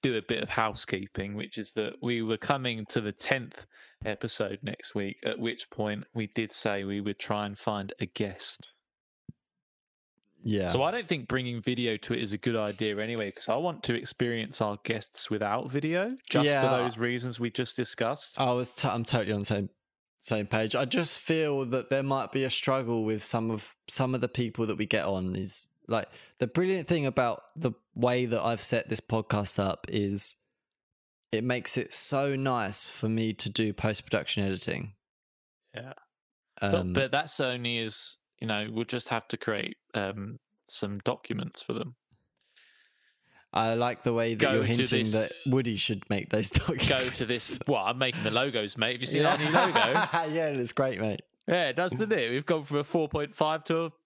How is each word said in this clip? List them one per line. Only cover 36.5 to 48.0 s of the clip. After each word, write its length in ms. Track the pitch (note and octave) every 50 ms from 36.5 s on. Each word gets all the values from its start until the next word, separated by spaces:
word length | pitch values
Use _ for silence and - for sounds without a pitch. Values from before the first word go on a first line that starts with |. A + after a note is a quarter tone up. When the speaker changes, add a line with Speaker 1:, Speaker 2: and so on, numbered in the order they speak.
| _ -
Speaker 2:
Um, 320 | G2+ G2+ G2+ G2 F#2 F2+ F2+
Speaker 1:
But, 80 | A2
but 100 | C3+ B2+
that's 280 | - C#3 D#3 D#3 - -
only 380 | C#3+ B2+ B2 B2 A#2+ A#2+ A#2+ A#2
as, 380 | A2+ A2 G#2+ - - - - _ _ _ _ _
you 80 | B2 A2+
know, 220 | G#2+ G#2 G#2+ G#2+
we'll 140 | A2 A2 A#2+
just 240 | - - B2 - -
have 180 | B2 A2+ - _
to 80 | - -
create, 400 | - - A2 G2+ - - - _ _ _ -
um, 440 | G#2+ G2+ G2 G2+ A2 G2+ G#2 B2 B2 _ _ _ _ _ -
some 320 | - - - G2+ G2+ G2+
documents 600 | - - B2 - _ - - G2 F#2 - - -
for 120 | - - -
them. 220 | - - - B2 _ _ _ _ _ _ _ _ _ _ _ _ - - - _ _ _ _ _ _ _ _ _ _ _ _ _ - _ _
Speaker 2:
I 220 | - - A2+ A2+ A2+
like 300 | A#2 A#2+ B2 A#2+ - -
the 100 | B2 A#2
way 220 | A#2 A#2 A#2 A2+
that 40 | G#2
Speaker 1:
Go 120 | D3 C#3 C3
Speaker 2:
you're 80 | A#2 A2 G#2
Speaker 1:
to 0 |
Speaker 2:
hinting 360 | A#2 B2 C3 A#2+ C3 C3 A#2+
Speaker 1:
this, 80 | A2 G#2+
Speaker 2:
that 180 | A2 A2 - - - - C3+
Woody 280 | B2+ C3+ B2+ A#2 A2
should 320 | G2 - - A2 F#2+ - _
make 200 | G#2 G2 - -
those 200 | - G#2+ A2 -
<laughs> 20 |
documents. 360 | - - - - D#3+ C3 - -
Speaker 1:
go 220 | C#3+ C3 B2+ B2+
to 160 | B2+ - B2+
this. 320 | G#2+ A#2+ A#2+ - - - - - -
Well, 160 | C#3+ A2 F#2+
I'm 140 | G2 A#2+
making 260 | B2+